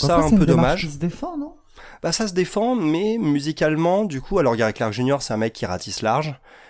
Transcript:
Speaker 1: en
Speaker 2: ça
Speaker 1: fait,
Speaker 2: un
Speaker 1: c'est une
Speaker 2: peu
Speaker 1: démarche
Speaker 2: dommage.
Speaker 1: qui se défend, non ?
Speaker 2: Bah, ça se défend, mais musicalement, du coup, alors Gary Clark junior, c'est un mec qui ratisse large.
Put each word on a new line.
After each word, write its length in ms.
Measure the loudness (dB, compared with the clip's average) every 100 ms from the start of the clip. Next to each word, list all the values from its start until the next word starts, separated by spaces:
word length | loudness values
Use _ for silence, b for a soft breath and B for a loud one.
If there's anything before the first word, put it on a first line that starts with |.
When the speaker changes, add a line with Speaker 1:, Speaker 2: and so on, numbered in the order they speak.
Speaker 1:
en 60 | 2
Speaker 2:
ça 0 |
Speaker 1:
fait, 60 |
Speaker 2:
un 140 | 2 4
Speaker 1:
c'est 20 |
une 40 | 6
Speaker 2:
peu 60 |
Speaker 1:
démarche 200 | 6 4 2
Speaker 2:
dommage. 140 | 0
Speaker 1:
qui 60 | -4
se 40 | -4
défend, 360 | -6 -6 -8 -8
non ? 180 | -10 -12 _ B B B
Speaker 2:
Bah, 120 | -4
ça 160 | -2 -2
se 40 |
défend, 420 | -2 -2 0 0
mais 420 | 0 0 0 0 0
musicalement, 840 | 0 0 -2 0 0 2 2 2
du 160 | 0 -4
coup, 180 | -2 2
alors 160 | 2
Gary 160 | 2 0
Clark 220 | 0 -2
junior, 280 | 0 0 0
c'est 120 | -2
un 40 | -2
mec 140 | -2
qui 140 | -4
ratisse 360 | -6 -6 -8 -4
large. 380 | -2 0 -2 -10 B B